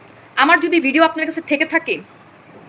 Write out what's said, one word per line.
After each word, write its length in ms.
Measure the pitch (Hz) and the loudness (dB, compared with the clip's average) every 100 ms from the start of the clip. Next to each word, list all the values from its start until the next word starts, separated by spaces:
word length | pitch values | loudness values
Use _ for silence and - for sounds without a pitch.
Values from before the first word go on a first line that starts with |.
| - - - - | -20 -20 -10 0
আমার 240 | 277 339 | 2 2
যদি 200 | 320 339 | 2 0
ভিডিও 240 | 269 277 | 0 2
আপনার 220 | 330 320 320 | 2 0 -8
কাছে 160 | 320 | -8
থেকে 240 | - 285 320 | -4 -4 -2
থাকে, 340 | 320 320 165 - - - - - - | -4 -4 -8 -10 -20 -20 -20 -20 -20